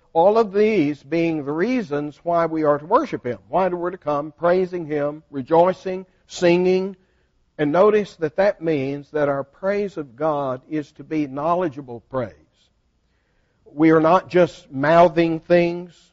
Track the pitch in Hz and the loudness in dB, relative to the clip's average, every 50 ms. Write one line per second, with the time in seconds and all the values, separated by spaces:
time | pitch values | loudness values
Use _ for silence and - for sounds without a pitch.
0 | _ _ - 165 170 196 214 226 233 196 185 202 214 214 226 202 147 143 151 - | _ _ 0 2 2 4 4 2 0 0 0 0 2 2 2 2 0 0 -2 -6
1 | - 135 156 170 165 165 160 156 135 135 147 160 180 233 254 254 208 135 147 143 | -8 -6 -4 -2 -2 -2 -2 -4 -6 -6 -4 -4 -2 -2 -2 -4 -4 -4 -6 -6
2 | 147 147 143 _ - 170 170 170 165 165 160 160 156 147 147 143 151 165 208 277 | -6 -8 -10 _ -6 -2 0 0 0 -2 -2 -2 0 0 0 0 0 0 0 0
3 | 311 220 - 139 - 127 120 - _ _ 131 175 190 185 180 175 170 180 185 185 | 0 -2 -6 -6 -6 -6 -8 -8 _ _ -2 0 0 0 -2 -4 -6 -6 -8 -8
4 | - 147 151 143 151 156 151 _ 165 175 180 185 185 175 180 180 170 143 151 147 | -6 -4 -4 -4 -4 -8 -8 _ 0 0 2 2 0 -2 -4 -8 -8 -6 -4 -4
5 | 143 147 151 156 160 _ 147 139 127 120 160 160 175 185 185 - - 190 185 185 | -4 -4 -6 -8 -14 _ -12 -10 -4 0 2 4 4 4 2 -2 -6 -10 -10 -10
6 | 190 - _ _ _ _ - - 180 175 175 180 180 180 185 185 190 196 190 - | -12 -16 _ _ _ _ -6 0 2 2 4 4 4 2 2 0 -2 -4 -8 -14
7 | _ _ _ _ _ _ _ _ _ _ _ - 151 147 147 175 196 214 208 214 | _ _ _ _ _ _ _ _ _ _ _ -4 -2 0 2 4 4 4 4 2
8 | 202 - - - 165 151 - - 190 208 190 - 160 165 160 143 131 139 143 143 | 0 -4 -6 -8 -8 -4 -2 0 0 0 -2 -2 -4 -4 -2 -2 -2 -4 -6 -8
9 | 143 - - 151 147 143 139 139 135 - _ _ - 190 202 202 208 196 - 170 | -10 -8 -4 -2 -2 -2 -2 -4 -6 -10 _ _ -4 -4 -2 -2 -4 -6 -6 -10
10 | 151 135 110 120 151 160 151 143 143 131 127 127 - - 156 156 143 - _ - | -12 -12 -8 -4 -4 -2 -2 -2 -4 -4 -6 -8 -8 -8 -8 -8 -8 -8 _ -20
11 | 139 139 160 156 147 139 131 143 147 165 175 180 185 165 123 139 143 123 120 117 | -14 -8 -6 -4 -4 -4 -6 -6 -4 -2 -2 -2 -2 -4 -6 -8 -14 -14 -16 -16
12 | - _ - 131 120 98 - _ _ _ _ _ _ _ _ _ _ _ _ _ | -14 _ -6 -6 -6 -6 -10 _ _ _ _ _ _ _ _ _ _ _ _ _
13 | _ _ _ _ _ _ _ _ _ _ _ _ _ _ - 143 160 165 160 160 | _ _ _ _ _ _ _ _ _ _ _ _ _ _ -2 2 4 6 6 6
14 | 156 160 175 185 - - - 180 175 156 - - - - 139 131 139 151 165 170 | 4 4 4 2 2 2 2 2 2 2 0 -6 -20 -12 -8 -4 0 4 6 6
15 | 175 180 156 165 170 165 160 160 - - 175 175 170 170 170 175 180 180 165 _ | 6 6 4 2 0 0 -2 -4 0 2 2 2 2 2 -2 -6 -10 -14 -18 _
16 | _ _ | _ _